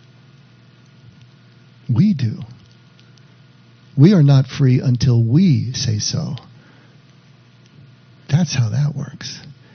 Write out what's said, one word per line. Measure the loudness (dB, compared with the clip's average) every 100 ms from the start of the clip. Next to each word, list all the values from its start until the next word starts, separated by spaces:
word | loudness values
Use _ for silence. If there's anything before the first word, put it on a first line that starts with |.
| _ _ _ _ _ _ _ _ _ _ -20 -20 -20 _ _ _ _ _ -4
We | 0 0
do. | 0 -6 -8 -16 -20 -20 _ _ _ _ _ _ _ _ _ _ _ _ 4
We | 4
are | 6
not | 4 4 0
free | 0 0 0
until | 0 -2 0 0
we | 2 2 2 0 -2
say | -6 -6 -4
so. | -4 -6 -8 -10 -16 -20 -20 -20 -20 -20 _ _ _ _ _ _ _ -20 -20 -20 _ _ 0
That's | 2 2 -2
how | -4
that | -2 -4 -6
works. | -12 -14 -18 -18 -20 -20 -20